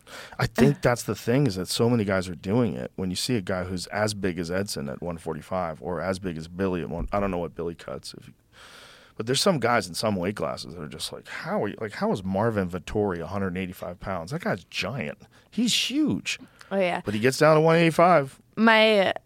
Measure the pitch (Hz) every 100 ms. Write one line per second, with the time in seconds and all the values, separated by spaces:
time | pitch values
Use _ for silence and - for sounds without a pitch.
0 | - - - - 120 - 135 139 127 120
1 | - 101 - 131 139 92 87 - 117 120
2 | 101 95 92 82 95 120 113 64 62 -
3 | 92 90 - 120 90 92 90 92 - 104
4 | 107 104 95 85 82 92 104 - 69 65
5 | 87 82 82 78 - 92 85 78 78 82
6 | 90 92 92 80 80 90 95 90 57 85
7 | - 101 98 87 82 - 85 82 - 69
8 | - - - - _ - - - - -
9 | - - 113 135 208 156 113 120 90 80
10 | 113 95 90 107 73 64 62 85 73 71
11 | - - - - 160 202 104 - 107 -
12 | 208 131 95 95 117 104 90 87 - 107
13 | 104 85 80 101 98 90 90 87 87 90
14 | 104 92 85 165 220 104 - - 92 139
15 | 73 - - _ _ - 233 - - 277
16 | 277 95 - - - _ - 196 180 175
17 | - 104 123 131 151 156 160 165 165 156
18 | 175 160 135 - _ - 226 220 220 208
19 | 180 -